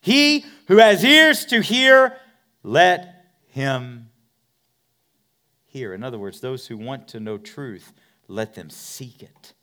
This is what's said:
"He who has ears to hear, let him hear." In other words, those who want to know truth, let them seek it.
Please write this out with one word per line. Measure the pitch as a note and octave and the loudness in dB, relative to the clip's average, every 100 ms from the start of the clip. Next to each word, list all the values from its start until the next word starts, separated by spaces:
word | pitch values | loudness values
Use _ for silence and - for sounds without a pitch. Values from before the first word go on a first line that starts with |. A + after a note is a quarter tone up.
"He | - C4 D4 D4 - - _ | 0 2 2 0 -6 -20 _
who | G3 | 6
has | A3 G3 | 6 4
ears | G#3+ D4+ D#4+ D4 - | 4 4 4 2 -2
to | A#3 | -4
hear, | - A#3 C4 C4 C4 B3+ _ _ _ _ | -2 0 4 4 4 -2 _ _ _ _
let | - B2+ F3+ F3 - - _ _ _ | -4 2 2 2 -6 -20 _ _ _
him | C3 C3+ C3 B2 A#2+ A#2 _ _ _ _ _ _ _ _ _ _ _ _ _ _ _ _ | -8 -6 -6 -8 -20 -20 _ _ _ _ _ _ _ _ _ _ _ _ _ _ _ _
hear." | C3+ A#2+ | -16 -14
In | F#2 | -12
other | B2+ A#2 | -14 -14
words, | G2+ F#2 | -14 -14
those | B2+ C3 - | -12 -14 -14
who | A2+ | -16
want | A2+ C3+ - | -14 -16 -16
to | A#2 | -16
know | G#2+ G#2 | -14 -14
truth, | G#2 - C#3 F#2+ - _ _ _ _ | -16 -18 -16 -18 -20 _ _ _ _
let | G2 G#2+ | -12 -12
them | - D#2+ | -12 -20
seek | - - - B2+ _ | -20 -20 -20 -20 _
it. | - _ _ _ | -20 _ _ _